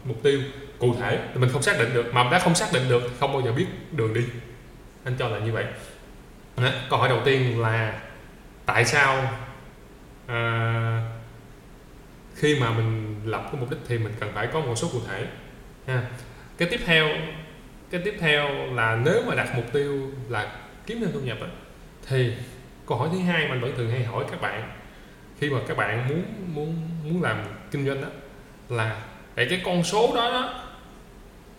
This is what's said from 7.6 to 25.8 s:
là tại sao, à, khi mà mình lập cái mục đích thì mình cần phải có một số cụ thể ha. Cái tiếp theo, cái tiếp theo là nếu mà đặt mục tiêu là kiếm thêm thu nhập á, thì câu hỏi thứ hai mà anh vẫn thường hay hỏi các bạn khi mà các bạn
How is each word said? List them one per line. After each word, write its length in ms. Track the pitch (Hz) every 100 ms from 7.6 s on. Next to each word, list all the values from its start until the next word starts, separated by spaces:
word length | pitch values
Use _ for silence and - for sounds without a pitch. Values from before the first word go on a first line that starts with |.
là 400 | 113 113 110 101 - - - - - - -
tại 180 | 117
sao, 480 | - 147 139 135 131 - - - - - - - - - -
à, 760 | 117 117 113 113 113 113 113 113 113 - - - - - - - - - - -
khi 260 | - 151 143
mà 100 | 117
mình 500 | 113 113 113 107 107
lập 180 | 110 98 -
cái 80 | 143
mục 100 | 120
đích 100 | 156 -
thì 100 | 117
mình 140 | 107 -
cần 100 | 104
phải 120 | 104 110
có 140 | 160
một 140 | 135 113
số 120 | 165
cụ 80 | 120 110
thể 180 | 98 123 - - - - - -
ha. 160 | 127 113 - - - - -
Cái 100 | 170
tiếp 120 | 156
theo, 240 | 175 160 156 160 160 - - - - - -
cái 100 | 180
tiếp 120 | 190 -
theo 280 | 165 147 143 139 135
là 260 | 123 113 113
nếu 180 | 143 220 254
mà 80 |
đặt 220 | 127 107 123
mục 160 | 117
tiêu 380 | 143 143 139 135 131 117
là 240 | 113 104 - - - -
kiếm 140 | 233
thêm 120 | 196
thu 80 | 143
nhập 180 | 127 110
á, 80 | 170 - - - - - -
thì 240 | 131 120 110 - - - - -
câu 120 | 127
hỏi 100 | 156
thứ 60 | 185
hai 260 | 180 165
mà 100 | 143
anh 60 | 127
vẫn 160 | 135 123
thường 140 | 113
hay 140 | 127
hỏi 200 | 117 101 -
các 100 | 175
bạn 300 | 101 101 123 - - - - - - -
khi 100 | 147
mà 80 | 123 -
các 80 |
bạn 320 | 110